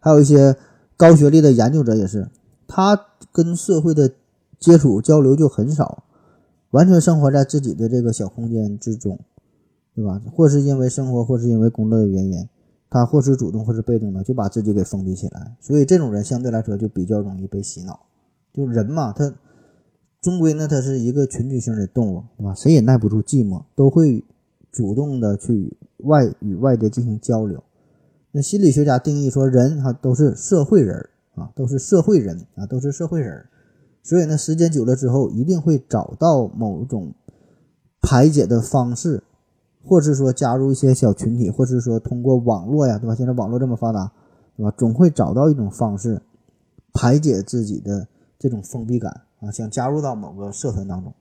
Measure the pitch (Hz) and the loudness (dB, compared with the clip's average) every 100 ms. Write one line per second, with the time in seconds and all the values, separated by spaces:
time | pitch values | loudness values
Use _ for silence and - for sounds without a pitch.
0 | 156 151 143 143 139 139 _ _ _ _ | 6 6 8 8 6 4 _ _ _ _
1 | 165 160 143 160 151 120 113 156 123 110 | 8 8 8 6 6 4 2 2 2 0
2 | 95 101 90 _ _ _ _ - 196 202 | 0 -6 -10 _ _ _ _ -2 2 0
3 | - _ - - 170 170 - 170 160 151 | -2 _ -6 -2 -2 -2 -2 0 2 2
4 | 135 - _ _ _ _ - 170 143 101 | 2 0 _ _ _ _ 6 6 6 2
5 | 110 151 135 143 147 - 113 151 - - | 4 4 6 4 2 0 -4 -2 -4 -6
6 | _ _ _ _ _ _ _ 131 180 175 | _ _ _ _ _ _ _ 4 6 6
7 | 160 160 143 139 135 151 127 78 113 123 | 4 2 2 2 0 -2 -4 -4 -2 0
8 | 117 113 98 117 113 113 104 104 - 110 | -2 -4 -6 -8 -6 -4 -4 -6 -8 -6
9 | 104 92 - _ _ _ _ _ _ - | -6 -8 -16 _ _ _ _ _ _ -8
10 | 104 95 117 - 160 143 139 135 127 135 | -6 -6 -8 2 4 4 0 0 -2 -2
11 | 131 120 117 123 120 113 113 117 110 113 | -4 -4 -2 -2 0 2 2 0 -2 0
12 | 104 95 95 87 98 _ _ _ _ 127 | 0 0 -4 -6 -10 _ _ _ _ 0
13 | 120 151 135 135 104 107 110 113 113 117 | 2 2 0 0 -2 -4 -4 -4 -2 -2
14 | 104 95 98 127 98 113 107 101 90 98 | -2 -6 -6 -4 -4 -4 -2 -2 -2 -6
15 | 95 92 95 - - 120 - 147 135 180 | -6 -6 -8 -12 -18 -20 -2 0 4 2
16 | 143 104 101 123 127 113 107 101 110 95 | 0 -4 -4 -4 -2 -4 -4 -6 -6 -6
17 | 90 104 101 95 95 98 101 - 92 - | -4 -4 -4 -10 -10 -10 -10 -14 -16 -18
18 | _ _ _ _ _ - 135 117 107 156 | _ _ _ _ _ -6 -2 -2 -2 -4
19 | 131 104 147 - _ _ _ _ _ _ | -6 -4 -4 -6 _ _ _ _ _ _
20 | _ _ 175 180 160 151 151 147 131 135 | _ _ -4 0 0 0 -2 -2 -2 -4
21 | 117 135 135 - 131 131 117 110 95 - | -2 -2 -2 -2 -4 -4 -4 -4 -4 -2
22 | 110 90 - _ 101 95 - 160 113 131 | -2 -4 -12 _ -8 -2 4 4 4 2
23 | 107 107 - 139 107 90 - - 139 160 | 2 -2 -2 -2 -2 -4 -10 2 2 4
24 | 156 113 - _ _ _ _ - 104 110 | 2 0 -6 _ _ _ _ -6 -4 -2
25 | 147 135 107 101 - 113 92 - - _ | -4 -4 -4 -4 -2 -4 -4 -12 -20 _
26 | 135 151 120 - 107 90 131 120 107 113 | 0 2 2 -2 -8 -4 0 0 0 -2
27 | 120 107 - 113 107 78 _ _ _ _ | -4 -6 -4 -4 -4 -8 _ _ _ _
28 | _ _ _ 147 143 202 190 147 147 123 | _ _ _ -6 -4 2 2 4 2 0
29 | - 147 139 135 135 127 127 156 131 120 | 0 -2 -2 0 2 4 2 0 -4 -4
30 | 135 127 147 - - 185 143 208 110 - | -2 2 2 0 -2 0 4 4 2 -2
31 | - _ _ - - - 127 135 - 190 | -12 _ _ -16 -16 -8 -4 -4 0 2
32 | 165 196 101 85 - - 101 127 139 139 | 4 2 0 -8 -14 -14 -8 -6 -6 -6
33 | 165 165 120 78 _ _ _ _ _ _ | -6 -4 -6 -10 _ _ _ _ _ _
34 | - 175 156 156 - 160 170 156 117 131 | -2 0 2 -2 -2 0 0 2 0 0
35 | 131 131 127 107 143 180 160 147 - 110 | 0 0 0 -2 -2 0 0 0 -2 -6
36 | - - 165 147 107 - 110 87 127 117 | -6 -2 2 2 0 -4 -6 -6 -8 -8
37 | 82 - - _ _ _ _ _ _ _ | -10 -16 -20 _ _ _ _ _ _ _
38 | - 127 156 147 104 117 113 139 123 120 | 0 4 4 2 0 -2 0 -2 -2 -4
39 | 170 127 _ _ _ _ _ _ - 180 | -6 -6 _ _ _ _ _ _ 2 2
40 | 151 135 131 127 127 127 135 131 135 127 | 4 0 0 0 -2 0 0 2 2 4
41 | 117 98 110 120 101 - 127 127 120 113 | 2 0 -2 -2 -4 -2 -2 -2 -2 -4
42 | - 123 123 127 120 104 92 151 135 104 | -4 -4 0 0 0 -4 -2 -2 0 -2
43 | 117 110 127 123 104 123 131 117 113 110 | -4 -4 -4 -4 -4 -4 -4 -4 -4 -4
44 | 98 _ _ _ _ - 104 - 117 117 | -6 _ _ _ _ -6 -6 -2 -2 4
45 | 180 147 87 104 151 143 104 - 113 101 | 2 2 -2 2 2 0 -4 -4 -6 -4
46 | 117 101 _ _ _ _ _ _ _ - | -6 -6 _ _ _ _ _ _ _ -4
47 | 120 147 151 101 101 123 107 104 - 101 | 0 2 0 -2 -4 -6 -6 -8 -6 -8
48 | 101 _ _ _ 139 113 95 123 113 123 | -8 _ _ _ -6 -6 -10 -12 -6 -6
49 | 107 - _ _ 104 101 110 120 127 147 | -6 -14 _ _ -14 -12 -10 -6 -4 -4
50 | 143 117 95 95 101 101 135 98 98 92 | -6 -8 -14 -14 -14 -8 -8 -6 -8 -10
51 | 92 - | -12 -18